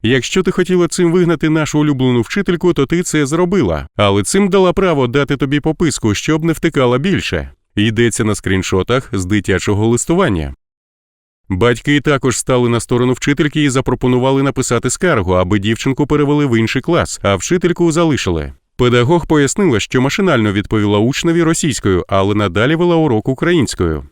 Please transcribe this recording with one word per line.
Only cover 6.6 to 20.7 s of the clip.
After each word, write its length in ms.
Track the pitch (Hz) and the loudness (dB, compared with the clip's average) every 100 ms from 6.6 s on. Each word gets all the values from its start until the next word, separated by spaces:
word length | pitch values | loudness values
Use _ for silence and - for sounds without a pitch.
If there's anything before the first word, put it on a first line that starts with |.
| 165 135 127 123 | -2 0 0 0
більше. 520 | 170 170 - 85 69 - _ - | 0 -2 -2 -6 -6 -16 _ -2
Йдеться 480 | 104 110 120 - | 0 2 0 2
на 100 | 107 | -2
скріншотах 760 | 101 - 95 90 95 92 123 - | -2 -2 -2 0 -2 0 -2 -2
з 120 | 104 | -6
дитячого 640 | 90 104 98 92 - 101 110 | -2 -2 0 -2 0 0 0
листування. 680 | 117 - 170 185 92 71 67 _ _ _ _ _ _ _ _ _ | 0 0 0 0 0 -6 -10 _ _ _ _ _ _ _ _ _
Батьки 520 | 92 117 120 - 147 | 0 0 0 0 0
також 380 | 151 139 135 117 | 0 0 0 -4
стали 300 | - 127 120 | -2 0 2
на 120 | 117 | -2
сторону 320 | - 123 123 | -2 0 0
вчительки 500 | 127 - 143 156 156 | -2 -2 0 0 0
і 80 | 147 | 0
запропонували 720 | 131 131 123 127 123 127 135 | 0 -2 -2 0 2 2 0
написати 480 | 139 131 123 120 127 | 0 -2 -2 -2 -2
скаргу, 420 | - 185 139 90 | -2 0 0 2
аби 260 | 92 92 104 | 0 2 0
дівчинку 480 | 101 110 - 131 147 | 0 -2 -2 -2 0
перевели 400 | 147 143 147 143 | 0 2 2 2
в 120 | 117 | 2
інший 240 | 110 135 | 0 -2
клас, 380 | 120 170 90 - | 0 0 0 -2
а 140 | 101 98 | 0 0
вчительку 560 | - 180 175 - 170 | 0 0 0 0 0
залишили. 600 | 151 170 147 - 82 69 65 _ _ | 2 0 0 -2 -4 -6 -14 _ _
Педагог 500 | 123 120 120 175 - | 2 4 4 2 2
пояснила, 540 | 156 139 - 196 110 | 2 2 2 2 2
що 200 | - 135 | 0 0
машинально 520 | 135 - 190 135 107 | 0 0 2 2 2
відповіла 460 | 101 98 | 0 -2